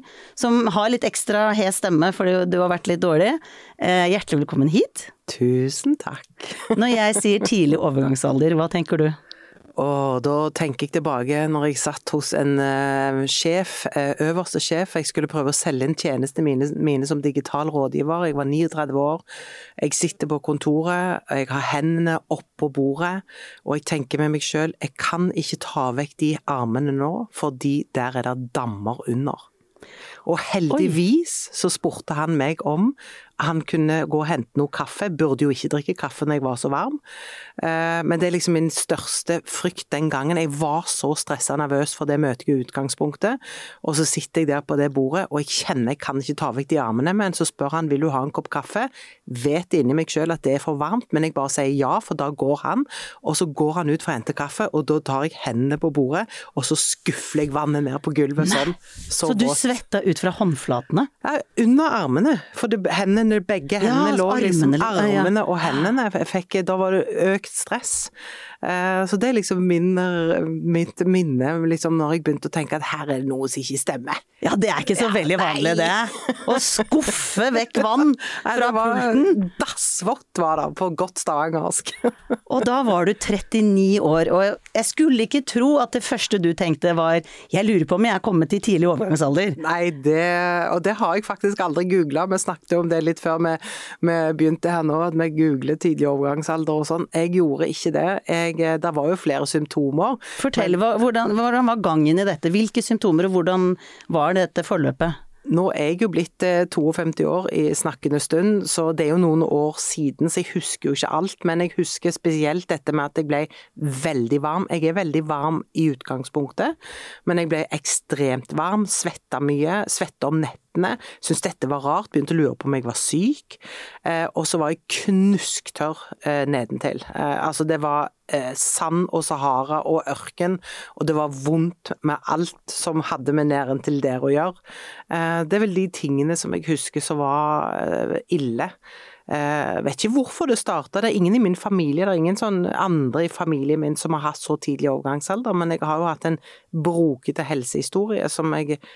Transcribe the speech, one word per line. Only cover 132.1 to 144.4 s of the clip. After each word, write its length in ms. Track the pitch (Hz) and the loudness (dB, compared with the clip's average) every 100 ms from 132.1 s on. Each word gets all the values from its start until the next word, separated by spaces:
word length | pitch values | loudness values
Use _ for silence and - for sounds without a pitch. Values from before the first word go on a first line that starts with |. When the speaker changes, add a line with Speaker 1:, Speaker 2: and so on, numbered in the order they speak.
| 147 - | -2 -2
Speaker 2:
alt 320 | 151 175 - - | -2 -2 -8 -12
som 320 | - 170 160 | -6 -4 -2
hadde 300 | 143 151 131 | -2 -4 -2
med 140 | 151 147 | 0 2
nedentil 540 | 143 131 135 147 143 | 0 -2 -2 -2 0
der 160 | 131 127 | 0 0
å 100 | 139 | 0
gjøre. 300 | 143 180 - - - - - - | 2 0 -6 -16 -20 -18 -18 -6
Eh, 340 | 165 165 170 156 | -2 0 -2 0
det 80 | 202 | 0
er 80 | |
vel 100 | 214 | 2
de 140 | 185 190 | 0 -2
tingene 480 | - 143 139 147 170 | -2 -2 0 0 0
som 140 | - | -2
jeg 120 | 180 160 | -4 -2
husker 340 | 143 - 151 | -4 -4 -6
som 160 | - 151 | -4 -2
var, 580 | 139 147 151 151 - - | 0 0 0 0 -2 -4
eh, 380 | - 67 58 - - | -2 -2 -2 -4 -2
ille. 400 | 170 131 117 180 - - - - - - | -2 0 -2 -6 -8 -20 -20 -20 -20 -8
Eh, 520 | 147 147 147 - 87 | -4 -2 -2 -2 -2
vet 140 | - - | -4 -2
ikke 140 | 220 269 | 0 0
hvorfor 320 | 254 - 311 | 0 -2 0
det 100 | 233 | 0
startet. 440 | - 170 143 196 | 0 -4 -2 -2
Det 80 | 220 | 0
er 40 | 208 | 2
ingen 180 | 175 240 | 4 4
i 40 | |
min 160 | 196 175 | 4 0
familie, 500 | 208 190 147 143 196 | 0 0 2 0 2
det 80 | |
er 60 | 180 | 2
ingen 160 | 165 202 | 2 0
sånn 240 | 220 190 175 | 0 0 0
andre 520 | - 190 160 131 143 170 | 0 2 2 2 0 -2
i 20 | |
familien 520 | - 170 147 139 156 | -2 -2 0 0 0
min 160 | 151 151 | 0 -2
som 180 | 165 | -2
har 80 | 156 | -2
hatt 180 | 151 | -2
så 160 | - | -4